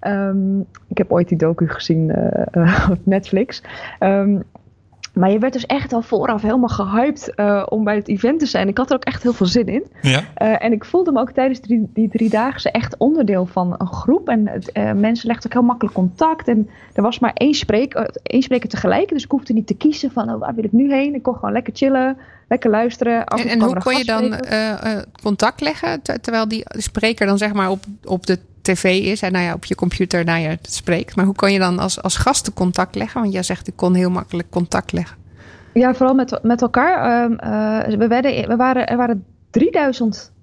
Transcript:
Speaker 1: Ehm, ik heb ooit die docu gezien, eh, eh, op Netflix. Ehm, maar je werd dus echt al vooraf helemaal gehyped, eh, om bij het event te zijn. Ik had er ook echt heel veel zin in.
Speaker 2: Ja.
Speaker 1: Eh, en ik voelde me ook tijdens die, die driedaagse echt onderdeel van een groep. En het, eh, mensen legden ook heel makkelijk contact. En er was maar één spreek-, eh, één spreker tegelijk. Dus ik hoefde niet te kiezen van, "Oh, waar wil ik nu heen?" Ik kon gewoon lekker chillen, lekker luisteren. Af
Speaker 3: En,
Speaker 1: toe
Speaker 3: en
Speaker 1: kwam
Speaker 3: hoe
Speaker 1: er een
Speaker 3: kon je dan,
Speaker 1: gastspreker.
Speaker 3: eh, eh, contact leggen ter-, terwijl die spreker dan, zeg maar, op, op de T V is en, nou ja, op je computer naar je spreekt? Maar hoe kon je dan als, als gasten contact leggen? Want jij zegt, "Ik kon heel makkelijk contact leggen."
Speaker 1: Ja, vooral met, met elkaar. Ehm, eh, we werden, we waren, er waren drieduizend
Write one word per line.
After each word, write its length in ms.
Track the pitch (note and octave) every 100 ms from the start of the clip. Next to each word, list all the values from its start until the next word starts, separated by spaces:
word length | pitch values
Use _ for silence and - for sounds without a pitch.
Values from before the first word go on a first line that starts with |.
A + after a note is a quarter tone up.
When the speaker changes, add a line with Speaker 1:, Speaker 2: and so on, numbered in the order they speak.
Speaker 1:
Ehm, 580 | - G3+ G3 G3 F#3+ G3 F#3+ - _
ik 100 | -
heb 140 | F3+
ooit 160 | F3 F3
die 100 | E3
docu 300 | D#3+ E3 E3
gezien, 420 | - - D#3+ D#3+
eh, 520 | - - - - F3+
eh, 260 | E3+ F#3+ -
op 80 | F3+
Netflix. 600 | - G3 G3 F#3+ B3 - - - - -
Ehm, 400 | F#3+ G3 G3 G3+ - - _ _ _ _ -
maar 160 | - F#3
je 80 | G#3
werd 140 | B3+
dus 140 | C4 A#3
echt 260 | C4+ C4+
al 100 | A#3
vooraf 400 | A#3 G#3+ - G#3+
helemaal 260 | G#3+ B3+ A#3+
gehyped, 640 | - G3 G#3 C4+ D4 -
eh, 320 | - G#3 G3+ -
om 160 | G#3+
bij 100 | G#3+
het 140 | G#3 G3+
event 300 | G3+ A#3 D#4+
te 80 | D4
zijn. 220 | F#3+ F#3+
Ik 100 | G3
had 120 | C4
er 60 | C4
ook 80 |
echt 180 | - -
heel 100 | A#3+
veel 140 | A#3 F#3
zin 200 | A#3 G3+
in. 160 | G#3 G4 -
Speaker 2:
Ja. 180 | C#3+ C3 F#3
Speaker 1:
Eh, 300 | - B3+ -
en 80 | A3+
ik 120 | G#3+
voelde 280 | - F4 F4
me 80 | C#4
ook 100 | B3+
tijdens 300 | - C4 C4
die, 300 | - A#3 G#3+
die 140 | - A3
driedaagse 640 | A3+ A3 G#3+ B3 C#4 -
echt 260 | A#3 A3+ -
onderdeel 500 | A#3+ D#4+ A3+ G3 F3+
van 280 | - F3+ F3
een 80 | F3+
groep. 420 | - - D#4 E4+
En 200 | A#3 G#3
het, 240 | - F#3
eh, 200 | - G#3+
mensen 340 | G3+ G#3+ A#3 A#3
legden 200 | A#3 A#3
ook 60 |
heel 100 | A#3+ A#3+
makkelijk 260 | A#3 G#3+ -
contact. 520 | F#3 - D#4+ D#4+ C#4+
En 200 | A3 G#3+ - -
er 80 | -
was 160 | G#3 A#3+
maar 140 | A#3
één 200 | - C4+
spreek-, 400 | D4 - G#3+ C4+
eh, 100 | - A3 -
één 200 | - A#3+
spreker 260 | C4 B3+ -
tegelijk. 400 | - F#3 F#3+ G4+
Dus 160 | D4+
ik 60 | -
hoefde 220 | C#4 -
niet 140 | A3+ A3
te 80 | G3+
kiezen 340 | D4+ D4+ C#4
van, 200 | - A3+
"Oh, 60 | A3+
waar 140 | -
wil 100 | A#3
ik 80 | A3
nu 200 | A#3 C#4
heen?" 220 | C4+ C#4
Ik 80 | C#4
kon 120 | B3
gewoon 180 | A#3+ G3+
lekker 200 | G#3 B3+ G#3+
chillen, 400 | C4+ C4+ C4 C4 - - _
lekker 220 | B3 A#3+
luisteren. 540 | G#3+ A#3 A#3 A#3+ A#3
Af 140 | - -
Speaker 3:
En, 40 |
Speaker 1:
toe 100 | A#3+
Speaker 3:
en 60 | A#3
Speaker 1:
kwam 100 | A3
Speaker 3:
hoe 100 | F#3
Speaker 1:
er 80 | G#3+
een 60 |
Speaker 3:
kon 40 | C4
je 40 |
dan, 280 | A#3 A3 A3
Speaker 1:
gastspreker. 460 | - C4 A3 A3 G#3+
Speaker 3:
eh, 100 | A3+ G#3+
eh, 60 | - -
contact 380 | G#3+ G3+ A3 -
leggen 420 | D4 D#4 E4+ E4+
ter-, 180 | - A#3+
terwijl 280 | - A3+ A3
die 160 | A3 -
spreker 580 | A3 - - A3 A3+ G3
dan, 120 | G3+
zeg 140 | G#3
maar, 180 | G3+ F#3+
op, 80 | G3 G3+ G3+
op 220 | - F#3 -
de 120 | F#3 - -
T 80 | - F#3
V 60 |
is 380 | F#3+ F#3 G3+ G#3
en, 100 | F#3
nou 120 | F#3
ja, 80 | F3
op 100 | E3
je 100 | -
computer 500 | F#3 F3+ - F#3 F3
naar 160 | E3+ E3
je 180 | D#3+ D#3+
spreekt? 540 | - - - F3 - -
Maar 80 |
hoe 100 | F#3+
kon 180 | G3 G3
je 60 | G3
dan 200 | F#3 F3+
als, 240 | F#3 -
als 140 | F#3+ -
gasten 360 | - C#4+ -
contact 420 | - F3+ F3+ F#3
leggen? 260 | - G#3+ -
Want 120 | A3
jij 100 | F#3+
zegt, 260 | F3+ F#3 -
"Ik 80 | -
kon 180 | F3+
heel 160 | F3+ F3+
makkelijk 400 | F3+ - F3 E3+
contact 420 | - F3 - -
leggen." 240 | F3 E3+ - - - - - -
Speaker 1:
Ja, 220 | - B3+
vooral 200 | B3+ C4
met, 240 | C4+ B3 -
met 200 | A3 A#3+
elkaar. 600 | A#3+ B3 D4 F#4 - A#3+
Ehm, 80 | A#3+ A#3 - G#3+ G#3+ A3 -
eh, 60 | G#3
we 80 | A3+
werden, 420 | A#3+ C4+ - -
we 80 | A#3
waren, 300 | B3+ B3+ -
er 100 | A#3+
waren 280 | B3 A3 - - _
drieduizend 840 | - E4 F4+ C#4+ B3+ A3+ G#3 - _